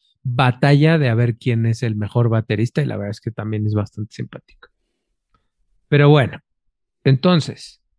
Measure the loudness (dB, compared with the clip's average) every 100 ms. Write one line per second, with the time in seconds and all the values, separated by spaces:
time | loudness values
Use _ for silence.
0 | _ _ -6 0 0 2 2 4 4 2
1 | 0 0 0 -2 -4 -2 0 -2 -4 -4
2 | -4 0 0 0 -2 -2 -2 -2 -4 -6
3 | -8 -10 -12 -10 -8 -4 -2 -2 -4 -10
4 | -14 -12 -14 -14 _ _ _ _ _ _
5 | _ _ _ _ _ _ _ _ 0 4
6 | 6 4 2 -6 _ _ _ _ _ _
7 | 0 2 2 0 -2 -12 -20 _ _